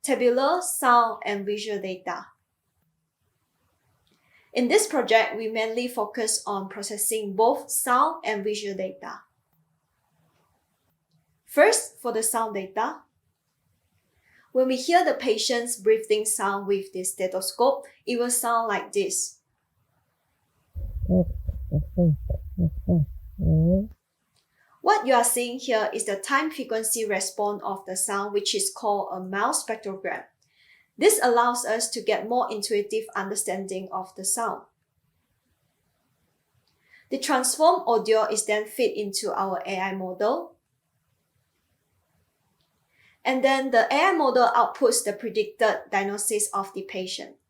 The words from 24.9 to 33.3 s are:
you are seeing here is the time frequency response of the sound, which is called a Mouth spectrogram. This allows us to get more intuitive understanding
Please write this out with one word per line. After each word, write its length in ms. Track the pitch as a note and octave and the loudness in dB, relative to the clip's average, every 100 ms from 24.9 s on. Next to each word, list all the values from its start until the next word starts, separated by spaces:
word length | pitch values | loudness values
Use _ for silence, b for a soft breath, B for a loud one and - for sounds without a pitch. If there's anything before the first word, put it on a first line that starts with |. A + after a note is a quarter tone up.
| G#4+ B3 | 2 4
you 80 | B3 | 4
are 80 | |
seeing 340 | A#3 B3 A#3+ B3+ | 4 0 -2 -6
here 320 | C4+ A3 D#4+ | 0 0 0
is 140 | - - | -2 -4
the 120 | G3 | -4
time 340 | - C#4 D#4 | 0 0 0
frequency 520 | D4 B3 A3 A3 A#3 | -6 -4 -4 -2 -2
response 600 | G#3+ F#3+ - - G#3 G#3 - | -2 -2 -2 -2 -2 -2 -6
of 180 | F#3+ - | -8 -8
the 100 | F#3 | -6
sound, 340 | - G3+ G#3 | -4 -2 -2
which 220 | G3+ G3 | -2 -2
is 180 | G3+ - - | -2 -2 -2
called 340 | A3 G3+ - | 0 0 -2
a 80 | F#3+ | -8
Mouth 360 | F#3 G3 A#3+ D#4 | -6 -2 0 0
spectrogram. 680 | - A3 G3+ F#3+ F3+ - - _ b b b b b - | -4 -6 -6 -8 -8 -8 -12 _ b b b b b 4
This 200 | F4 G#4+ | 4 6
allows 420 | B3+ A#3 A#3+ A#3+ - | 4 4 4 0 -2
us 240 | A3+ A#3+ | -2 -4
to 120 | A#3+ | -4
get 260 | - G3+ G#3 | -2 -2 0
more 180 | B3 - | -2 -2
intuitive 540 | G#3+ G3+ G#3 G#3 A3 A3 G3+ | -4 -2 -2 -2 -6 -4 -6
understanding 720 | G3 | -4